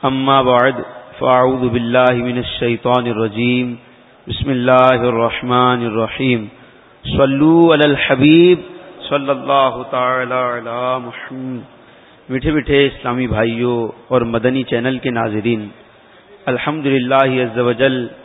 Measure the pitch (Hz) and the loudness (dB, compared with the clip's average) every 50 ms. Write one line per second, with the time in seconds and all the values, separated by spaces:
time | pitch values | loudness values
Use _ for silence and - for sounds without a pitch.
0 | - 131 131 135 135 135 139 135 131 127 127 123 123 135 135 - - - - - | -2 -2 -2 -2 0 2 2 2 4 4 4 4 4 2 0 -2 -8 -12 -14 -20
1 | - - - - 135 127 127 127 127 127 131 131 123 123 113 123 117 117 120 127 | -20 -20 -10 -4 0 2 4 4 4 2 0 0 -2 -2 -2 -2 -2 0 2 2
2 | 127 127 127 120 120 123 120 123 120 - - - 123 120 117 113 - 123 123 127 | 4 4 2 0 -2 -4 -4 -4 -6 -6 -6 -4 -2 -2 -2 -2 0 0 0 0
3 | 120 120 117 104 113 110 101 110 120 120 123 123 123 123 120 120 - - - _ | 0 -2 -2 -2 -2 -4 -2 -2 -2 0 0 0 -2 -4 -8 -12 -16 -20 -20 _
4 | _ _ _ _ _ - 120 - - 139 135 127 120 127 131 127 127 131 131 120 | _ _ _ _ _ -12 -8 -6 -4 -4 -2 -2 2 4 4 6 6 4 4 2
5 | 117 123 120 113 117 117 110 - - 123 123 123 127 127 123 120 117 117 107 113 | 0 0 0 0 0 -2 -2 -4 -4 0 2 2 4 2 2 0 -2 -2 -2 -2
6 | 113 107 - - 131 131 123 117 107 104 - - - - _ _ _ _ _ _ | -4 -4 -4 -4 -2 0 0 -2 -2 -8 -14 -20 -20 -20 _ _ _ _ _ _
7 | _ 127 - - 139 135 135 139 147 156 165 170 170 165 160 147 151 147 143 135 | _ -6 0 0 2 2 2 2 4 4 6 6 6 6 6 4 4 2 2 0
8 | - - 143 131 135 151 156 165 170 180 180 160 - - - - - - - - | 0 -2 0 2 4 6 6 8 8 6 4 2 0 -14 -18 -20 -20 -20 -20 -18
9 | - - 139 143 139 135 143 131 131 135 139 139 135 131 117 123 127 123 - 127 | -10 -4 -4 -4 -2 -2 -4 -4 -2 0 2 2 2 0 0 -4 -10 -6 -4 -2
10 | 127 127 127 127 127 123 127 127 127 123 123 120 113 120 117 120 123 127 127 131 | -2 -2 -2 -2 -4 -4 -4 -2 -2 -2 -4 -6 -8 -8 -8 -6 -4 -4 -4 -4
11 | 123 120 117 - - - 131 131 131 131 131 120 110 - - - - - - - | -6 -10 -14 -16 -16 -14 -14 -12 -10 -10 -10 -12 -12 -16 -20 -20 -20 -20 -20 -20
12 | - - - _ _ - 127 131 127 160 151 151 131 - 143 139 143 135 123 - | -20 -20 -20 _ _ -8 -8 -4 -2 -2 -2 -2 0 2 2 2 2 2 0 -6
13 | - 127 120 127 127 117 110 107 110 117 117 117 123 120 123 120 117 107 - - | -6 -6 -4 -2 -2 -2 0 0 0 -2 -2 -2 -2 -2 -2 -2 -4 -6 -8 -14
14 | - _ 127 127 117 117 117 117 110 127 127 135 127 - - 117 117 131 131 123 | -8 _ 0 0 0 0 -2 -2 0 0 -2 -2 -4 -2 -4 -2 -2 -2 -4 -4
15 | 123 135 120 113 113 113 104 107 101 117 117 110 104 104 - - - - _ _ | -6 -4 -4 -2 -4 -2 -4 -2 -2 -2 -2 -2 -4 -10 -14 -20 -20 -20 _ _
16 | _ _ _ - _ _ - - - - 127 123 - 151 147 156 143 139 135 135 | _ _ _ -20 _ _ -20 -12 -6 -6 -4 -4 -4 -4 -6 -2 -2 0 0 0
17 | 123 123 135 135 135 135 127 127 127 117 110 117 123 120 120 113 131 135 131 127 | 0 2 2 2 2 2 2 0 -2 -2 -2 -2 0 0 0 2 0 0 0 -2
18 | 120 117 - - - | -6 -8 -10 -16 -20